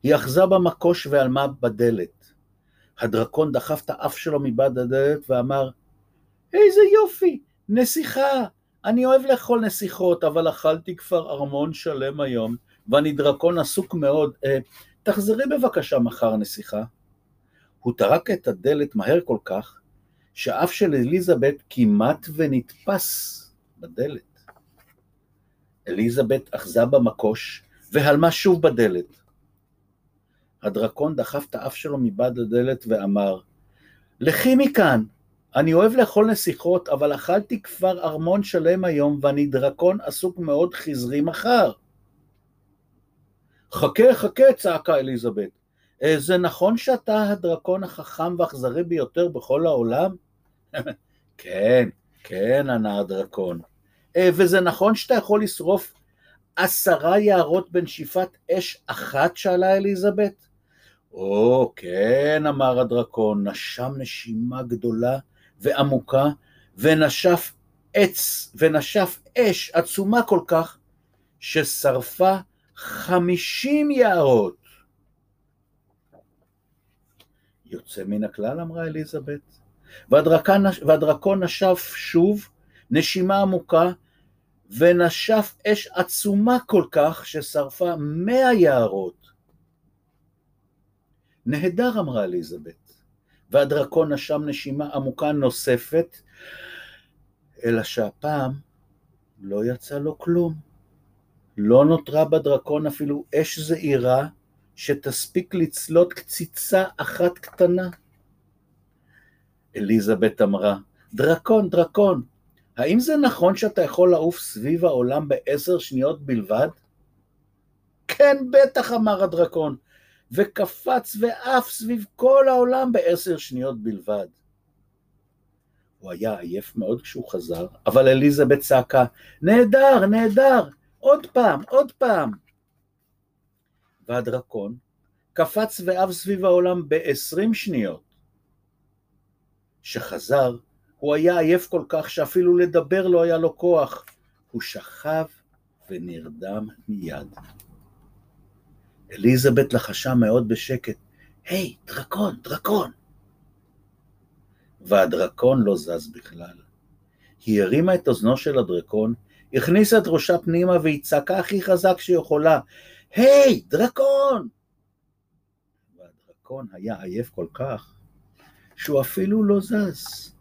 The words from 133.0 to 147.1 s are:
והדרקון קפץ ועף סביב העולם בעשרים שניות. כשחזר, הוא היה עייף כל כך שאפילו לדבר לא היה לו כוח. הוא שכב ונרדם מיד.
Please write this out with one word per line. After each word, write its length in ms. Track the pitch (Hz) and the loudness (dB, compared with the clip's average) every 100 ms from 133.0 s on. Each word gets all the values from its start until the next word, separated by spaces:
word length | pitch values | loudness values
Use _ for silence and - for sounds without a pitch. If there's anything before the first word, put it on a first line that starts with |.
| _ _ _ _ _ _ _ _ _ _ - | _ _ _ _ _ _ _ _ _ _ -8
והדרקון 680 | 120 117 123 - 110 101 120 _ _ _ _ _ | -6 -4 -6 -8 -8 -8 -12 _ _ _ _ _
קפץ 480 | - 160 208 220 - | -2 0 0 -4 -4
ועף 260 | 180 185 185 | -4 0 0
סביב 340 | 175 185 190 | -2 -6 -2
העולם 440 | 185 180 180 180 147 | 4 4 4 -2 -2
בעשרים 640 | 156 160 139 - 160 214 | -4 -2 -6 -4 -4 -2
שניות. 580 | 220 208 147 98 82 _ _ _ _ _ _ _ _ _ _ _ _ _ _ _ _ _ _ | -2 -4 -4 -4 -8 _ _ _ _ _ _ _ _ _ _ _ _ _ _ _ _ _ _
כשחזר, 760 | - - - 85 - 139 127 120 _ _ _ _ | -12 -12 -10 -12 -2 0 0 -4 _ _ _ _
הוא 160 | 143 | -4
היה 240 | 151 165 175 | 0 2 2
עייף 280 | 160 180 180 | 2 2 0
כל 180 | 175 139 | -6 -4
כך 220 | - - | -6 -6
שאפילו 480 | - 143 185 180 175 | -6 -2 0 2 4
לדבר 480 | 175 170 143 190 185 | 4 0 0 0 2
לא 160 | 175 | 2
היה 160 | 170 165 | 4 2
לו 180 | 165 - | 0 -2
כוח. 500 | 175 165 135 - - _ _ _ _ | 0 2 0 -6 -18 _ _ _ _
הוא 120 | 117 | -12
שכב 640 | - 98 - - 151 160 160 _ _ _ _ _ _ | -12 -14 -18 -12 -4 -4 -4 _ _ _ _ _ _
ונרדם 800 | 92 87 82 80 78 92 104 110 - - | -14 -12 -14 -16 -14 -10 -10 -10 -16 -12
מיד. 460 | 104 85 | -10 -8